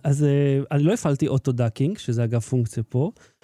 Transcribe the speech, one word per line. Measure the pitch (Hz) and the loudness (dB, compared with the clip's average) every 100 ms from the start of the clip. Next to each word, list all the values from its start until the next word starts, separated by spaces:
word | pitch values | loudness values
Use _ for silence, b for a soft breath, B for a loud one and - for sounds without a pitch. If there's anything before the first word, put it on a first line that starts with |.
אז, | 143 139 | 0 2
אה, | 147 139 143 139 139 | 2 4 2 0 0
אני | 143 | 2
לא | 151 | 2
הפעלתי | 233 165 143 156 | 2 0 0 0
אוטודאקינג, | 131 - 123 117 - 139 220 | 0 -2 0 -2 0 -2 -2
שזה | - 117 | -4 -2
אגב | 117 117 | 0 -2
פונקציה | - 127 113 - | -2 -2 -2 -4
פה, | 110 123 165 - B B | -4 -2 -2 -6 B B